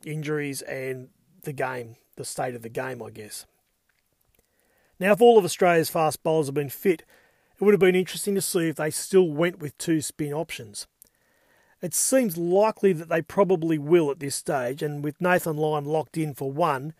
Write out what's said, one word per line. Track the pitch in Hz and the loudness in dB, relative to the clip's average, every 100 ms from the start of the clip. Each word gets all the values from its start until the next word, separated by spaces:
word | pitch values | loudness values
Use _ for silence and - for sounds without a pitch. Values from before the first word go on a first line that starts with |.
injuries | - 151 147 151 143 135 | -10 -8 -4 -4 -4 -8
and | - 135 131 131 127 _ _ _ | -10 -8 -8 -8 -12 _ _ _
the | - | -12
game, | 135 127 127 117 117 _ - | -6 -6 -6 -10 -16 _ -16
the | 131 | -12
state | - 131 120 | -6 -6 -6
of | |
the | 113 | -10
game, | 120 131 123 | -8 -8 -10
I | 107 | -14
guess. | 107 104 - - _ _ _ _ _ _ _ _ _ _ _ _ _ _ - | -14 -16 -16 -18 _ _ _ _ _ _ _ _ _ _ _ _ _ _ -4
Now, | 185 | 2
if | 196 | 6
all | 240 226 | 8 8
of | 175 | 6
Australia's | - 180 170 151 | 2 4 4 2
fast | 175 156 - | 0 0 0
bowlers | 165 160 139 | 0 0 0
have | 139 | -4
been | 143 | -6
fit, | - 196 165 - _ _ _ _ - | -4 0 0 -4 _ _ _ _ 0
it | |
would | 196 202 | 4 6
have | |
been | 185 | 6
interesting | 185 180 - - | 4 0 -4 -4
to | 196 | -2
see | - 185 165 | 0 0 -2
if | 147 | -2
they | 156 | -4
still | - - 190 175 | -4 2 4 4
went | 147 170 175 | 2 -2 -2
with | 147 - | -12 -10
two | - 160 | -2 -2
spin | - - 147 | -2 -8 -6
options. | 147 165 - 113 101 - _ _ _ _ _ _ _ _ _ | -6 -8 -10 -14 -14 -16 _ _ _ _ _ _ _ _ _
It | 175 | -6
seems | - - 262 233 165 | -2 2 2 2 -2
likely | 170 190 220 - 196 | 0 2 2 2 0
that | 160 165 | 0 -2
they | 170 | -4
probably | 156 - 185 180 165 160 | -2 0 2 2 0 -2
will | 143 175 147 | 4 4 4
at | 135 | -2
this | 139 - | -6 -8
stage, | - 143 123 143 | -4 -4 -4 -4
and | 151 147 | -6 -4
with | 147 - | -6 -2
Nathan | 180 180 170 151 | 2 2 0 -2
Lyon | 151 151 143 | -2 -2 -2
locked | 156 135 160 | -2 -2 -4
in | 156 | -6
for | 131 135 | -4 -8
one, | 139 170 135 147 - | -2 0 0 -6 -12